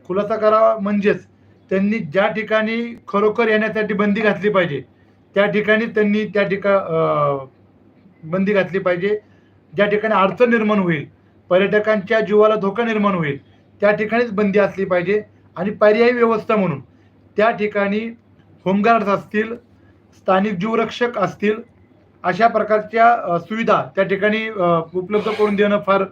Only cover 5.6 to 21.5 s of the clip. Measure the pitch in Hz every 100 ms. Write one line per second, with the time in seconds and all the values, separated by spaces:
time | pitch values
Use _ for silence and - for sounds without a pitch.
5.6 | 208 214 226 214 208 208 214 202 190 196
6.6 | 196 196 - 160 160 151 143 139 131 _
7.6 | _ _ _ _ - _ 160 185 196 202
8.6 | 180 185 185 175 196 214 _ _ _ _
9.6 | _ 165 202 208 214 196 190 185 240 233
10.6 | 214 208 175 151 - _ _ _ - 185
11.6 | 196 208 214 214 - 220 185 208 214 214
12.6 | 196 214 226 214 202 185 151 139 _ _
13.6 | _ - 202 208 214 226 240 196 208 202
14.6 | 190 190 185 180 175 214 - _ _ -
15.6 | 196 180 214 220 240 240 233 220 220 214
16.6 | 180 131 - _ _ _ _ - 220 226
17.6 | 208 208 196 208 226 233 _ _ _ _
18.6 | 180 196 214 226 202 196 - 214 214 233
19.6 | _ _ _ _ _ _ - 190 214 175
20.6 | 220 226 226 - 240 226 175 - 208